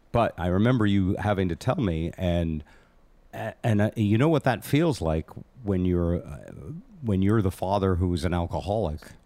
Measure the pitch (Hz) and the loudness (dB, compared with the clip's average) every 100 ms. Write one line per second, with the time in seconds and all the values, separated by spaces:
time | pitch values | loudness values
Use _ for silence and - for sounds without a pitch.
0 | _ 120 110 - 87 92 113 127 104 98 | _ 2 2 0 0 2 4 4 4 2
1 | 92 101 107 98 92 80 - 170 101 80 | 2 0 0 0 0 -2 -2 0 0 -2
2 | 82 - 90 85 82 78 - - _ _ | -4 -2 0 0 0 -4 -10 -20 _ _
3 | _ _ _ - 110 - - 104 107 - | _ _ _ -10 -10 -4 0 2 0 0
4 | 101 110 151 151 135 113 - 143 170 117 | 2 4 4 2 0 -2 0 0 2 0
5 | 80 80 - - - - 101 92 90 87 | 0 -2 -4 -12 -18 -10 -2 0 2 2
6 | 85 87 - 71 50 50 71 165 - 196 | 2 0 -4 -16 -16 -16 -14 -14 -16 -8
7 | 127 95 95 110 95 - 92 101 95 87 | -2 2 4 2 2 -2 -2 0 2 2
8 | 92 87 82 87 85 80 78 107 90 78 | 0 0 0 -2 -2 -6 -4 -2 -4 -6
9 | - - | -12 -20